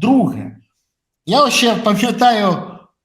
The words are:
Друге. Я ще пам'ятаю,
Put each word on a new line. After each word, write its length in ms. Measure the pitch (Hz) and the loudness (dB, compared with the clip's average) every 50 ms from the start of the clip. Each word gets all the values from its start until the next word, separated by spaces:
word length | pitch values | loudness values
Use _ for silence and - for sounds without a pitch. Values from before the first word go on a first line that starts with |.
Друге. 560 | 170 240 269 262 196 131 - 107 98 - - - _ _ _ _ _ _ _ _ _ _ _ _ _ | 0 2 2 2 2 0 -4 -8 -12 -14 -16 -20 _ _ _ _ _ _ _ _ _ _ _ _ _
Я 240 | 151 208 277 294 247 | -2 0 2 2 2
ще 240 | 208 233 240 233 214 | 2 0 0 0 0
пам'ятаю, 1040 | - - 214 202 - 240 247 - - 247 247 226 214 202 190 170 - - - - - - _ _ _ | 0 0 -2 0 0 -2 -2 0 2 2 2 2 2 0 0 -2 -2 -6 -12 -18 -20 -20 _ _ _